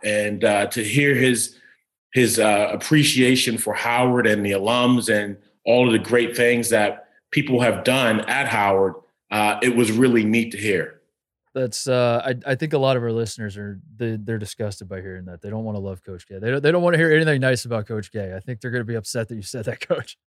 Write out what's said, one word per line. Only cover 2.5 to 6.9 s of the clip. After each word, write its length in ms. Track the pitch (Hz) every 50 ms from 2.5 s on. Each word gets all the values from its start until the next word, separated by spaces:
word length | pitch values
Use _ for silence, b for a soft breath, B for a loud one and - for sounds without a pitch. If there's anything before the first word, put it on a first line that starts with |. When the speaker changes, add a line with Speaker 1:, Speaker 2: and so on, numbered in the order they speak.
| 104 101 104 101
Speaker 1:
appreciation 880 | 107 107 - - 156 151 143 147 - 131 127 123 127 127 - 127 113
for 160 | 110 - 107 104
Howard 540 | - - 117 120 123 127 127 123 123 113
and 180 | 110 107 104 101
the 60 | 101
alums 600 | 98 98 98 110 120 123 123 123 127 120 107 110
and 260 | 107 104 104 101 98 b b b b b b
all 220 | - 120 123 127
of 60 | 120 113
the 60 | 104
great 380 | - - 123 120 117 117 -
things 320 | 123 120 120 120 120 113 113
that 320 | 113 110 104 101